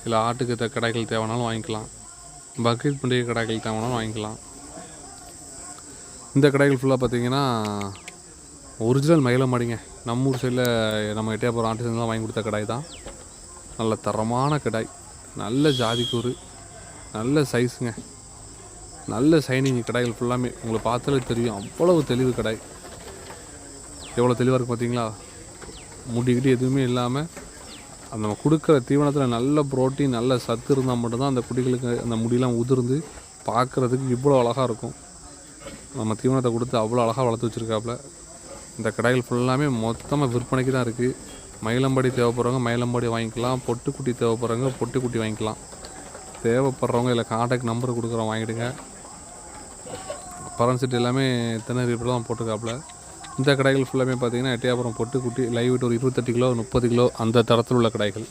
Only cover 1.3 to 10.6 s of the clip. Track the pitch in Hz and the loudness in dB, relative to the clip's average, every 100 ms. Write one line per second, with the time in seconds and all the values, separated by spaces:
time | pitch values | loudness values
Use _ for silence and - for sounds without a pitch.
1.3 | 117 117 113 107 107 110 - - - - | 0 -2 -2 -4 -6 -8 -16 -20 -20 -20
2.3 | - - - 117 117 147 139 127 123 120 | -20 -16 0 2 2 0 0 0 2 2
3.3 | 117 113 113 113 110 113 120 110 110 107 | -2 0 -2 -2 -2 0 -2 -2 -4 -6
4.3 | 113 - - - - - - - - - | -8 -14 -18 -16 -16 -16 -18 -18 -18 -20
5.3 | - - - - - - - - - - | -18 -18 -16 -16 -16 -18 -18 -18 -18 -2
6.3 | 139 143 135 143 135 131 127 127 120 123 | 4 6 6 4 4 2 2 2 0 0
7.3 | 135 139 117 107 104 101 98 - - - | 2 2 0 -2 -4 -6 -10 -16 -18 -20
8.3 | - - - - - 113 135 143 165 131 | -20 -20 -20 -20 -2 2 2 6 6 6
9.3 | 123 131 123 120 113 - - 123 120 135 | 4 4 2 0 -4 -8 -12 -4 0 2
10.3 | 127 127 123 | 2 0 2